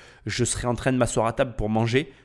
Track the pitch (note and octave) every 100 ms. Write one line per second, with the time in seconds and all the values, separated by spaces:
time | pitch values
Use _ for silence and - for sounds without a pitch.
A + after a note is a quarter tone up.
0 | - - A2 - A2+ - B2 A2+ C3+ B2+
1 | A2+ B2 A2+ A#2 C3 A2 G#2+ A2 A2+ B2+
2 | E3 -